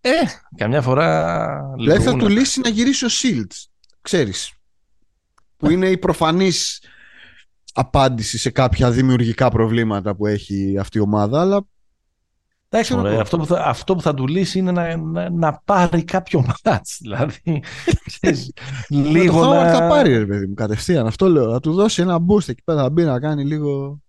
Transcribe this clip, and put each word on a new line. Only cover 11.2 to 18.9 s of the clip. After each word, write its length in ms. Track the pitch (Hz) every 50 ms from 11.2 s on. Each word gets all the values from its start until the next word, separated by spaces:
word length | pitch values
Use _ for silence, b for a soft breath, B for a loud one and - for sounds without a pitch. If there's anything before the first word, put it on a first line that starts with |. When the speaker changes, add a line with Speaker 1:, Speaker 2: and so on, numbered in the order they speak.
| 104 104 120 147
Speaker 2:
αλλά 260 | 170 190 196 202 196 _ _ _ _ _ _ _ _ _ _ _ _ _ _ _ _ _ _ _ _ _
Speaker 1:
Εντάξει, 220 | - 220 226 -
Speaker 2:
ξέρω 100 | 254 -
Speaker 1:
μωρέ, 120 | - 101 107
Speaker 2:
εγώ. 100 | 110 107
Speaker 1:
αυτό 160 | - - 170
που 80 | 156
θα, 160 | - 175 180 151
αυτό 300 | 151 - - - - 190
που 80 | 180 160
θα 120 | 170 147
του 120 | 135 131
λύσει 320 | 131 156 185 196 175 - 185
είναι 120 | 185 185
να, 260 | 180 175 170 165 165
να, 340 | 165 160 156 165 170 175 180
να 300 | 175 170 165 156 147 - _
πάρει 400 | - 202 190 175 175 175 170 160
κάποιο 400 | 165 - 185 180 - - 160 127
<laughs> 60 | 127 - - _
μάτς, 340 | 214 165 98 - - - -
δηλαδή, 640 | - 110 101 - 131 151 - - _ 170 165 143 - B B B B B 349 - -
ξέρεις, 480 | - - - - - 156 127 123 131 - - - 131
Speaker 2:
<laughs> 200 | 135 131 117
Με 140 | -